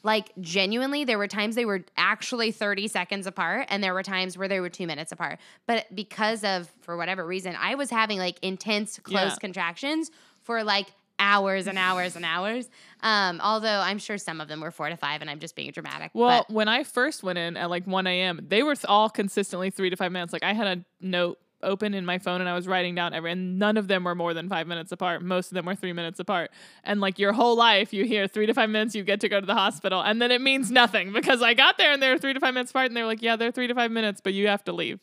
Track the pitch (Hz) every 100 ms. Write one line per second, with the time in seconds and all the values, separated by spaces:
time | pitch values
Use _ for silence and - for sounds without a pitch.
0 | 214 220 202 - 170 185 190 226 269 294
1 | 269 214 202 208 214 226 233 196 - -
2 | 180 214 - 247 226 - 208 196 208 196
3 | 180 202 190 185 170 214 - 202 190 185
4 | 190 185 185 180 190 190 175 175 175 147
5 | 165 170 160 160 - - - 233 - 190
6 | 208 - 214 226 202 185 175 _ - 170
7 | 170 190 165 185 185 170 170 277 277 226
8 | 220 202 180 170 190 185 214 208 214 -
9 | - 196 190 - 202 185 170 170 269 311
10 | 320 - _ _ - 233 214 202 196 _
11 | _ - 202 202 196 190 185 190 185 185
12 | 180 170 170 170 202 240 247 - - -
13 | 220 208 185 170 208 220 220 202 185 202
14 | - 208 - 160 151 151 156 170 151 170
15 | 143 151 151 147 160 - 139 156 143 143
16 | 160 220 240 240 - 214 214 240 302 247
17 | 269 - 190 175 170 170 170 175 180 185
18 | 185 180 185 170 143 202 294 277 - 202
19 | 214 - 202 - 196 180 185 - 185 185
20 | 185 180 170 165 170 214 202 180 180 _
21 | 190 175 175 - _ _ - 196 214 196
22 | 180 180 185 180 180 175 185 185 175 175
23 | 170 165 165 180 185 185 208 220 190 190
24 | 180 175 170 165 175 180 165 170 160 180
25 | 180 165 175 185 180 185 170 190 185 175
26 | 165 185 180 185 160 - - - - 208
27 | 196 190 196 214 240 233 233 202 202 202
28 | 226 214 196 214 214 247 220 214 214 208
29 | 190 202 214 202 190 185 196 202 196 185
30 | 196 226 240 247 269 269 220 247 233 208
31 | 185 208 302 247 233 240 294 403 330 285
32 | 262 254 269 269 262 254 247 269 262 233
33 | 226 220 226 226 233 254 247 247 233 226
34 | 214 202 196 196 208 202 - 170 165 196